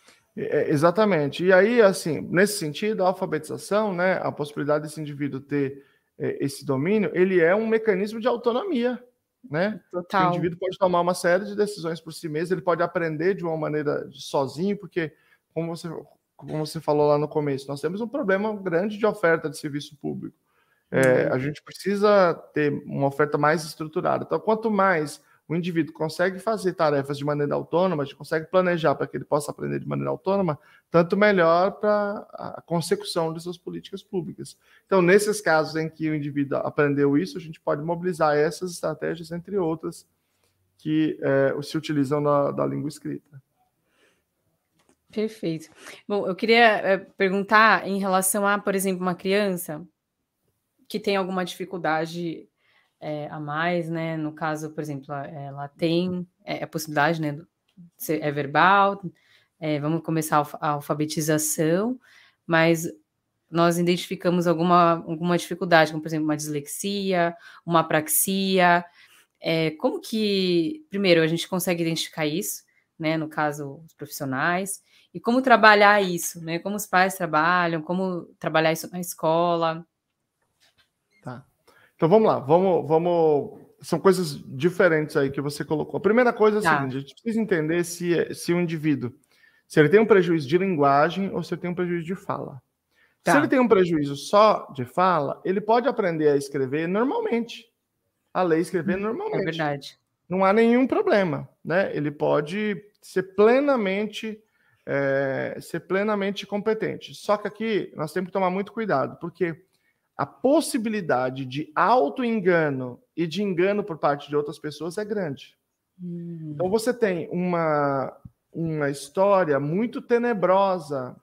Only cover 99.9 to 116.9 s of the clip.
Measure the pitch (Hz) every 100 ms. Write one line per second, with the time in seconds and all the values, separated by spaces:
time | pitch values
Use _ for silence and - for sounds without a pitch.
99.9 | - _ _ - 185 190 214 233 240 262
100.9 | 330 381 214 180 139 139 _ - 175 196
101.9 | 151 147 147 151 147 151 202 214 190 -
102.9 | _ - 190 190 - 214 262 285 254 190
103.9 | 196 214 214 220 214 _ _ _ _ -
104.9 | 139 139 135 139 131 123 - - 170 -
105.9 | 190 214 208 196 202 - 208 220 220 156
106.9 | 127 - 139 - 208 208 - 226 196 -
107.9 | - 151 190 180 196 185 185 202 233 208
108.9 | 143 131 - 170 - 175 160 _ _ _
109.9 | _ _ - - - 254 311 320 262 220
110.9 | 214 156 127 131 131 131 135 - 156 180
111.9 | 254 277 - 240 226 180 170 151 131 127
112.9 | 120 _ - 170 170 202 165 190 208 -
113.9 | 156 156 143 - 147 147 151 151 147 165
114.9 | 185 208 208 165 131 - _ _ _ _
115.9 | - 175 170 170 165 156 147 185 220 247